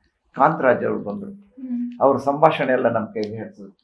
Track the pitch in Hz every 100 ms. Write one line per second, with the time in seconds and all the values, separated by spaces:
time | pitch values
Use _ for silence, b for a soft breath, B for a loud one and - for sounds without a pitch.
0 | _ _ _ 123 143 160 131 117 113 104
1 | 101 101 - - _ - 254 240 - -
2 | 135 123 139 143 160 151 131 127 120 113
3 | 104 113 104 113 190 - 98 _